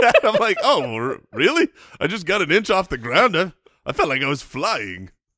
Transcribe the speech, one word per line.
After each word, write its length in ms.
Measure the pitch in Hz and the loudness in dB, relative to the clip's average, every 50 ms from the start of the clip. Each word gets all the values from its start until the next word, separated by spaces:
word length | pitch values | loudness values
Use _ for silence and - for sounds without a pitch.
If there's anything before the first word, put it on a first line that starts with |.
that? 180 | - 233 - - - | 4 6 6 4 4
I'm 100 | 214 214 196 | 2 2 2
like, 180 | 233 220 190 220 208 | 2 0 0 0 0
"Oh, 180 | 262 285 170 131 123 113 | 2 2 2 0 -2 -4
r-, 240 | 113 117 131 127 - _ _ | -6 -6 -6 -6 -8 _ _
really? 380 | - 120 151 226 311 339 339 - _ - - - - - | -4 0 0 2 2 2 0 0 _ -8 -20 -20 -8 -4
I 80 | - 156 | -4 -4
just 180 | 208 220 165 | -4 -4 -4
got 160 | 156 196 208 | -2 -2 -2
an 100 | 170 143 | 0 2
inch 200 | 170 214 208 - | 0 0 2 2
off 180 | 196 190 185 - | 0 0 0 -2
the 80 | 143 123 | -6 -8
ground. 400 | 113 120 127 180 247 240 180 160 | -6 0 2 4 4 4 2 0
I, 160 | 190 180 - _ _ _ _ _ - | -2 -2 -6 _ _ _ _ _ -10
I 60 | - | -6
felt 180 | 139 - 392 156 | -4 -2 -2 0
like 140 | 135 135 139 | 0 -2 -2
I 40 | 135 | -2
was 140 | 147 131 | -4 -4
flying." 720 | - - - 127 165 220 214 131 104 95 92 90 95 92 _ _ _ _ _ | -8 -10 -8 -6 -4 -4 -4 -4 -6 -8 -12 -12 -14 -16 _ _ _ _ _